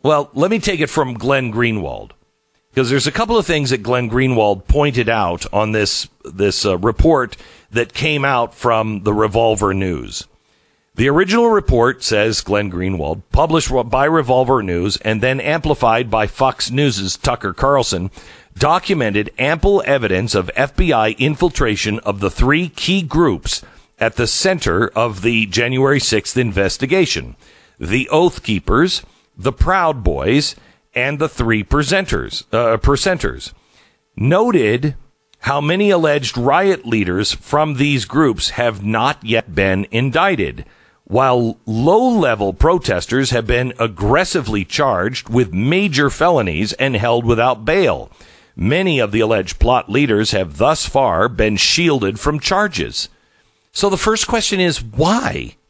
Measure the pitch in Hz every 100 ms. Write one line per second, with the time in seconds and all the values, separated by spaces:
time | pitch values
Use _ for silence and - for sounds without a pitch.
0 | - 151 143 131 180 220 - 180 151 -
1 | 131 120 117 139 123 110 120 107 76 53
2 | 52 - _ _ _ _ _ - 123 135
3 | 147 165 226 226 170 156 135 123 104 123
4 | 120 120 131 120 104 98 - 147 147 123
5 | 113 113 92 87 - 101 107 110 101 -
6 | - _ - 87 101 - 104 92 104 110
7 | 160 151 120 - - - _ 113 117 -
8 | 156 147 139 127 120 - 123 113 110 107
9 | 101 104 107 107 117 107 101 95 95 78
10 | 55 - - _ _ _ _ _ _ -
11 | 131 151 190 226 233 208 - 120 120 127
12 | - 107 110 107 - 104 104 87 92 92
13 | 73 85 - 123 156 160 - 131 120 131
14 | 143 165 123 127 127 127 98 87 95 -
15 | 110 110 127 135 143 160 151 147 120 113
16 | 123 110 107 - 131 - - 123 147 98
17 | 95 - - 123 98 87 135 143 117 90
18 | 92 - - - - - 139 175 - 180
19 | 113 101 104 - 135 160 202 196 - 139
20 | 110 92 110 104 90 - 143 - 175 123
21 | 110 110 127 151 175 - 127 107 110 107
22 | - 101 98 - 123 151 175 - - 190
23 | 160 147 165 87 - - - - _ _
24 | 113 - 113 - 190 185 - 87 - -
25 | 120 98 107 117 107 95 120 131 135 143
26 | - 107 - 127 120 98 98 - 135 185
27 | 175 82 60 - - - _ _ 82 117
28 | 131 156 175 - - 101 - 113 180 -
29 | - _ _ - 92 - 160 190 165 135
30 | 98 69 78 135 143 - - _ _ 123
31 | 131 143 156 - 117 110 101 143 135 190
32 | 190 87 58 - - 113 117 113 - 139
33 | 196 180 - 62 - - _ _ _ _
34 | _ - 117 180 240 185 107 120 147 -
35 | - _ _ _ - 143 147 185 208 180
36 | 160 147 127 123 123 156 196 185 117 113
37 | 90 90 104 - - 147 156 135 147 139
38 | - 139 151 107 - - 120 104 101 110
39 | 127 147 127 117 - 87 95 95 101 113
40 | 135 156 196 160 80 55 - _ _ _
41 | _ 107 135 127 117 - - 110 139 208
42 | 254 226 143 110 101 92 156 180 - 90
43 | - 127 131 123 113 123 127 - 113 87
44 | 104 143 180 175 110 104 90 - 139 98
45 | 98 127 - 117 110 87 123 180 202 139
46 | 143 - 170 160 98 78 104 - 135 113
47 | 117 120 117 113 123 117 110 175 165 78
48 | - - - - _ - 95 156 190 143
49 | 107 107 110 110 92 - 117 127 - 113
50 | 143 104 110 101 90 73 123 156 - 139
51 | 127 85 113 98 107 101 - - 170 139
52 | 98 107 143 151 - 190 208 139 64 -
53 | - _ _ _ _ _ _ - 202 190
54 | 220 220 - 233 - 196 180 151 113 110
55 | 160 233 - - 113 -